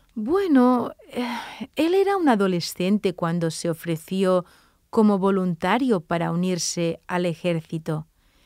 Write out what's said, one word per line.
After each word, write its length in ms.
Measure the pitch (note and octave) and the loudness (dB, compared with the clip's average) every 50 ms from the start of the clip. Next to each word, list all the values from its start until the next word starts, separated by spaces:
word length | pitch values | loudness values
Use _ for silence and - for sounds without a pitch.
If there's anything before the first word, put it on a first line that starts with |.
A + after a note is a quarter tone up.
| _ _ - | _ _ -10
Bueno, 760 | A3+ G#3+ A3+ D#4+ G4 G4+ F#4 D4 C4 B3 B3 B3+ B3 A3+ - - _ - - - | -8 -4 -2 0 0 2 4 4 4 6 4 4 2 0 -4 -8 _ -20 -12 -8
eh, 120 | - B3 A#3+ A#3+ A#3 - - - - A3 - - - | -8 -6 -6 -6 -8 -10 -12 -12 -14 -14 -10 -2 0
él 160 | D#4 E4 F4+ | 0 2 4
era 240 | G4 G4 F#4+ G4+ G4 | 2 2 2 2 2
un 100 | F4 C#4+ | 2 2
adolescente 880 | A#3+ G3+ G3+ F#3+ F#3 F3 D#3+ - - - F3+ F#3 G#3 G#3 - G3 E3 | 4 4 2 2 0 -2 -2 -4 -6 -4 0 0 0 2 0 -2 -2
cuando 360 | - F3+ E3 E3+ F3 E3+ E3 | -2 -4 -2 -2 0 -2 -2
se 180 | D#3+ - - E3+ | -4 -4 -4 -4
ofreció 720 | E3 D#3+ - E3 E3 D#3 - - F#3 F#3+ F#3+ F#3 F#3 F3+ F3 _ _ _ _ _ _ _ _ - - | -4 -4 -4 -6 -6 -6 -6 -6 -2 0 2 2 2 2 0 _ _ _ _ _ _ _ _ -4 2
como 240 | A3+ G#3+ G#3 G#3 F#3+ | 4 4 4 4 4
voluntario 840 | F3+ G3 G3 F#3+ F#3 F#3 F3 - - F#3 G3 A#3+ C#4+ C4 A3+ F3+ | 2 2 2 2 0 -2 -4 -2 0 0 0 2 2 2 0 0
para 300 | D#3+ - F3 E3+ E3+ E3 | 0 -2 -4 -2 -2 -2
unirse 720 | E3 E3+ F3+ F#3 F#3 F3 - - - F3 E3+ E3 E3 - _ - | -2 -2 0 -2 -2 -2 -4 -4 -4 -2 -2 -2 -2 -4 _ -6
al 180 | F3+ F3+ F3 | -4 -2 -2
ejército 800 | F3+ D#3+ - - F3+ E3+ E3 D#3 - - E3 D#3+ - D#3 D#3 D#3 _ _ _ _ _ _ _ _ | -2 -4 -2 -2 -2 -2 -2 -4 -6 -8 -8 -6 -6 -6 -6 -6 _ _ _ _ _ _ _ _